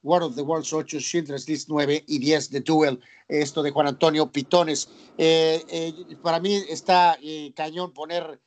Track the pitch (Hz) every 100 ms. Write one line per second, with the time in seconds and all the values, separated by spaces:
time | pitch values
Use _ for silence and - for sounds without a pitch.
0 | 143 175 160 123 143 160 151 156 156 156
1 | 131 170 151 143 135 147 - 151 143 151
2 | 151 151 135 151 - 139 131 156 151 123
3 | - - _ 147 143 160 147 139 143 131
4 | 160 156 151 143 131 175 160 143 - -
5 | - - 160 160 160 160 - 165 165 160
6 | 175 147 170 165 190 202 160 156 - 180
7 | 175 160 151 156 147 139 156 165 180 139
8 | 156 175 160 139